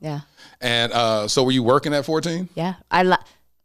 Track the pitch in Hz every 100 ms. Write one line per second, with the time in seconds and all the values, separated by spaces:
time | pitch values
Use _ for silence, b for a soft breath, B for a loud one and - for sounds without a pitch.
0 | 151 147 - B B B 123 120 117 117
1 | 113 110 104 - 127 131 117 139 156 147
2 | 139 156 170 165 180 - 170 180 _ 175
3 | 185 175 b b _ _